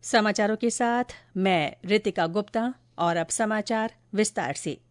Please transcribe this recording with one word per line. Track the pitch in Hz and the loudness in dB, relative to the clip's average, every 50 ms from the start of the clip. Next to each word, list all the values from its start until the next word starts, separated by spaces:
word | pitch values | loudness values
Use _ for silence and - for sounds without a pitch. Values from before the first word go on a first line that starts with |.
| - - | -10 2
समाचारों | - 233 214 214 202 - 214 208 220 | 2 4 4 4 2 2 2 0 0
के | 220 - 233 | 0 0 -2
साथ | 226 - 247 233 240 240 247 - - - - _ _ 185 | 0 0 0 0 2 0 -2 -4 -6 -20 -20 _ _ 0
मैं | 185 190 185 170 151 139 - _ - | 2 2 4 2 2 0 -4 _ -4
रितिका | 180 208 214 208 208 - - 170 165 | 0 0 0 2 0 0 0 -2 0
गुप्ता | 170 208 208 - - 226 226 247 254 _ _ _ _ - | 0 -2 -4 -2 -4 -2 -2 -2 -4 _ _ _ _ -2
और | 170 170 170 170 | 0 0 0 0
अब | 165 160 | -2 -2
समाचार | - - 233 214 220 214 208 - 226 220 220 226 - _ _ _ - | -2 -2 0 0 0 -2 -2 -2 -2 -2 -2 -4 -6 _ _ _ -2
विस्तार | 196 220 214 - - 175 127 143 | 0 0 0 0 -4 -4 -4 -4
से। | - - - 143 - _ _ | -6 -6 -8 -8 -8 _ _